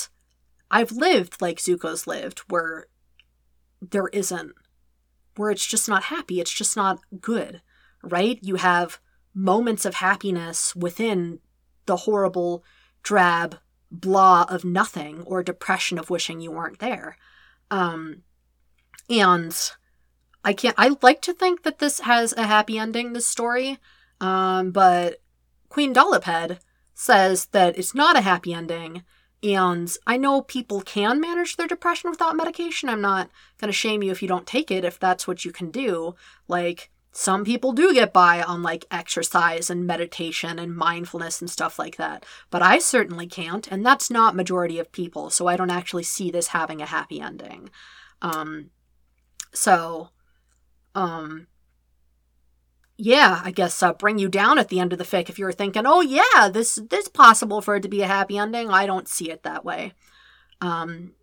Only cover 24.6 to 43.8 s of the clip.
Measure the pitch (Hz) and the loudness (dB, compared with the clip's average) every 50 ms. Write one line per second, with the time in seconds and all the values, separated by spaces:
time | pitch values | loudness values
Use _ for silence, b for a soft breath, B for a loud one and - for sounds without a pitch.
24.6 | 185 185 180 196 190 180 175 175 175 170 - - _ _ _ _ _ _ _ _ | -2 0 4 6 6 6 6 4 2 -2 -4 -6 _ _ _ _ _ _ _ _
25.6 | _ _ - 294 294 269 240 254 311 403 277 170 - 180 165 165 170 165 180 - | _ _ -2 -2 0 4 4 4 6 6 4 2 2 0 -2 -2 -2 -4 -8 -10
26.6 | _ _ _ _ _ _ _ - - - 226 196 190 190 185 180 - - - 196 | _ _ _ _ _ _ _ -6 2 4 6 6 6 4 2 0 -2 -2 2 4
27.6 | 180 175 170 - 180 - - 269 302 339 320 254 196 196 180 175 - 175 170 170 | 4 4 2 -2 -6 -6 -2 2 4 4 4 4 4 2 0 0 -2 -6 -8 -8
28.6 | 165 160 170 170 165 160 165 175 175 _ _ _ _ _ _ _ 214 208 196 190 | -8 -8 -8 -10 -10 -14 -16 -18 -20 _ _ _ _ _ _ _ -2 0 2 2
29.6 | 185 180 175 175 170 170 - - _ 220 240 254 269 277 277 269 269 - - 247 | 2 2 0 -2 -4 -6 -8 -6 _ -2 -2 0 0 2 0 0 -2 -4 -8 -10
30.6 | 233 - 202 196 190 - - 208 202 220 254 302 320 339 339 349 349 330 - - | -8 -6 -8 -8 -8 -6 -4 -2 0 0 0 0 -2 -2 -4 -4 -4 -4 -6 -6
31.6 | 339 330 349 - - 349 339 - - 339 320 - 339 330 320 320 330 330 320 - | -6 -6 -6 -4 -2 -2 -2 -2 -4 -8 -4 -2 -2 -2 0 -2 -4 -6 -6 -8
32.6 | 339 339 330 - 294 262 226 208 202 196 196 190 202 b b b b b b _ | -8 -8 -6 -6 -4 -4 -4 -2 0 0 0 -2 -2 b b b b b b _
33.6 | 220 208 190 - - 220 214 208 196 190 180 - 196 180 180 175 - - - 269 | -6 -4 -4 -2 -2 -2 -2 -2 -2 -2 -4 -4 -2 -2 -4 -4 -4 -4 -4 -4
34.6 | 320 - 190 190 180 175 - - 190 185 180 - - 185 180 - - 175 175 - | -2 -2 -4 -2 -2 -4 -4 0 0 0 0 0 -2 -6 -8 -8 -8 -12 -10 -10
35.6 | 180 160 156 254 277 214 175 165 165 170 175 b b b b b b - 180 175 | -12 -8 -6 -6 -4 -4 -4 -4 -6 -8 -10 b b b b b b -4 -4 -2
36.6 | 175 175 175 - - - _ _ _ _ _ - - 202 190 196 202 214 240 240 | -2 -4 -4 -6 -14 -20 _ _ _ _ _ -4 -2 0 0 0 0 -2 -2 0
37.6 | 254 269 233 269 349 381 294 247 214 - - 185 180 170 175 175 165 170 175 175 | 0 0 2 4 4 4 6 4 4 6 6 8 8 8 6 4 0 -4 -4 -4
38.6 | 175 165 165 165 - - 175 175 170 - - 170 165 - - 175 170 170 165 170 | -4 -4 -6 -6 -8 -8 -8 -8 -6 -6 -6 -6 -4 0 2 2 2 2 0 -2
39.6 | 170 - 180 175 180 180 170 165 170 170 - - 170 165 - - 170 170 165 165 | -4 -6 -4 -4 -4 -4 -4 -4 -6 -8 -8 -8 -8 -8 -8 -8 -8 -8 -8 -8
40.6 | 175 175 170 165 160 170 170 170 175 - - 170 170 165 - - 180 175 - - | -10 -10 -6 -2 -2 -2 -2 -2 -8 -10 -10 -10 -8 -8 -8 -8 -10 -10 -6 -6
41.6 | 165 160 - - 156 170 - - 165 156 156 - B B B B B B - 175 | -6 -6 -6 -8 -10 -10 -8 -8 -8 -8 -8 -12 B B B B B B 0 4
42.6 | 175 185 233 277 - - - 240 202 170 170 170 170 175 - 190 165 165 180 214 | 6 6 6 6 4 2 2 2 0 0 -4 -10 -12 -12 -10 -10 -8 -8 -8 -10
43.6 | - - 190 196 | -8 -8 -6 0